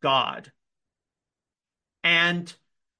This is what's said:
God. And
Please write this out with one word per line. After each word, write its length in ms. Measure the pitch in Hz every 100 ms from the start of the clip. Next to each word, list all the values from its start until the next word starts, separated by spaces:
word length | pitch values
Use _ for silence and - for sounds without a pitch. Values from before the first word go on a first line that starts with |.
God. 500 | 143 135 - - - _ _ _ _ _ _ _ _ _ _ _ _ _ _ _
And 480 | 170 170 170 175 170 - _ _ _ _